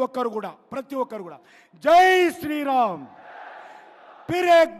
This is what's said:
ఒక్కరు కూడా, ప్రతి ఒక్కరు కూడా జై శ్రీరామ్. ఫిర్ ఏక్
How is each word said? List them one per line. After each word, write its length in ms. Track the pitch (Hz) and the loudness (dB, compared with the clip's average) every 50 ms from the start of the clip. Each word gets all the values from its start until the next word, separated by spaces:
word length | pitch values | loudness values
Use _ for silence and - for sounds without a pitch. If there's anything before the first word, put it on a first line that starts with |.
| 262 | -6
ఒక్కరు 240 | 254 262 262 247 233 208 | -6 -4 -6 -6 -6 -6
కూడా, 140 | 220 202 185 156 _ _ _ - | -8 -10 -12 -16 _ _ _ -14
ప్రతి 220 | 262 269 277 277 269 247 | -14 -14 -12 -8 -8 -8
ఒక్కరు 200 | - 226 214 190 | -8 -8 -16 -16
కూడా 120 | 170 151 131 _ _ _ _ _ _ _ 165 151 | -16 -20 -20 _ _ _ _ _ _ _ -6 0
జై 260 | 285 330 349 370 370 370 370 359 339 - 339 | 4 6 6 6 6 4 2 2 0 -2 -6
శ్రీరామ్. 640 | 339 302 302 302 294 277 269 254 240 208 180 156 135 123 - - - - - - - - - - - - - - - - - _ - - - - - - | -8 -8 -6 -6 -4 -2 0 0 0 -2 -4 -8 -14 -18 -20 -20 -20 -20 -20 -20 -20 -20 -20 -20 -20 -20 -20 -20 -20 -20 -20 _ -20 -20 -20 -20 -12 -8
ఫిర్ 220 | 330 359 359 349 339 339 | -6 -4 2 4 4 4
ఏక్ 180 | 330 330 330 - | 4 2 -2 -4